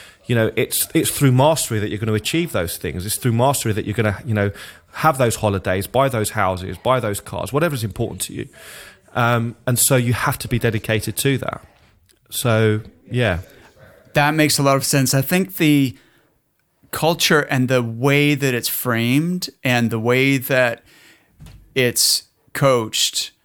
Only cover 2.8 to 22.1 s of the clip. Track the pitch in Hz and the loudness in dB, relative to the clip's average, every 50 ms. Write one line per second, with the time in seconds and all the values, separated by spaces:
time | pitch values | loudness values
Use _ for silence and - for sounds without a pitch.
2.8 | - 90 67 90 90 110 - - - 127 113 117 123 135 139 - - 117 101 107 | -8 -8 -6 -6 -6 -6 -6 -4 -2 0 2 2 2 2 2 0 -2 -4 -4 -4
3.8 | - - 104 - 110 107 98 - - - 110 107 101 101 101 - - - - - | -4 -4 -2 -2 0 -2 -2 -4 -4 -4 -2 0 0 -2 -4 -6 -12 -20 -20 -20
4.8 | _ _ - - - 156 123 131 131 117 104 - - 107 98 95 - 101 92 95 | _ _ -8 -2 0 0 2 2 2 0 0 0 0 0 0 0 -2 -2 -2 -2
5.8 | 98 - - 120 135 135 117 113 107 - - 110 101 92 92 87 92 95 92 87 | -4 -2 0 0 0 0 0 -2 -4 -2 -2 -2 0 0 -2 -4 -6 -10 -10 -4
6.8 | - 117 131 127 117 107 104 - - - - 98 - - 123 147 165 175 147 123 | -2 0 0 0 0 -2 -4 -6 -8 -10 -8 -8 -6 -4 -2 -2 -2 -2 -2 -4
7.8 | 113 107 92 - 117 - - - - - - - - - - - - - - - | -6 -6 -4 -6 -6 -6 -6 -8 -10 -8 -8 -10 -12 -12 -14 -20 -20 -20 -20 -20
8.8 | - - - _ _ _ - - 120 117 120 117 117 117 117 - _ - 123 113 | -20 -20 -20 _ _ _ -2 0 2 2 2 2 0 -2 -6 -6 _ -2 0 0
9.8 | - - 139 127 120 117 123 - - - - - - - 127 117 - 117 107 110 | 2 2 2 2 2 2 0 0 0 -2 -2 -4 -4 -4 -2 -2 0 0 -2 -2
10.8 | - - 110 107 - - 104 - - 135 135 123 - - - - - - _ _ | -2 -2 -2 -2 -2 -4 -4 -2 -2 0 0 -2 -2 -6 -8 -8 -12 -18 _ _
11.8 | _ _ _ _ _ _ _ _ _ _ - - - 127 113 110 113 110 107 107 | _ _ _ _ _ _ _ _ _ _ -8 -4 0 2 2 4 4 2 2 0
12.8 | 107 - - _ _ - 120 123 123 107 87 82 - - - - - - _ _ | -4 -8 -16 _ _ -6 -4 0 0 0 0 -2 -4 -10 -18 -20 -20 -20 _ _
13.8 | - - - _ _ _ - 151 147 147 151 156 151 147 - - 143 139 139 135 | -20 -20 -20 _ _ _ 0 2 2 2 4 2 2 2 2 2 2 2 2 2
14.8 | 131 - - 143 131 127 - 139 135 - 180 180 190 185 - - 170 151 147 143 | 2 2 2 2 2 2 2 0 0 2 0 0 0 -2 -2 0 2 4 4 4
15.8 | 139 127 110 - _ _ _ _ _ _ _ _ _ _ _ _ _ _ _ _ | 4 2 -2 -6 _ _ _ _ _ _ _ _ _ _ _ _ _ _ _ _
16.8 | _ _ - - - 156 170 165 - - 180 151 139 - 151 131 127 123 131 127 | _ _ -6 -2 0 0 0 2 2 2 4 2 2 2 0 0 2 2 2 2
17.8 | 120 113 113 113 123 139 139 143 147 147 147 131 143 135 123 120 113 - - - | 0 0 -2 -2 2 2 4 4 4 4 2 2 0 0 0 0 -2 -4 -6 -4
18.8 | - 127 117 113 117 117 127 143 160 170 180 180 - - - _ - 127 123 120 | -2 -2 0 0 2 2 2 2 2 0 -2 -4 -6 -8 -10 _ -2 0 2 2
19.8 | 117 110 113 113 110 120 123 131 135 139 139 135 123 - 139 127 127 120 113 - | 2 0 0 -2 0 2 2 2 4 2 2 0 0 0 0 2 2 2 0 -4
20.8 | _ _ _ - - - - _ _ _ _ _ - - - - - _ - 131 | _ _ _ -20 -20 -20 -20 _ _ _ _ _ -20 -20 -20 -20 -20 _ -2 0
21.8 | 127 120 117 - - - | 0 2 2 0 0 0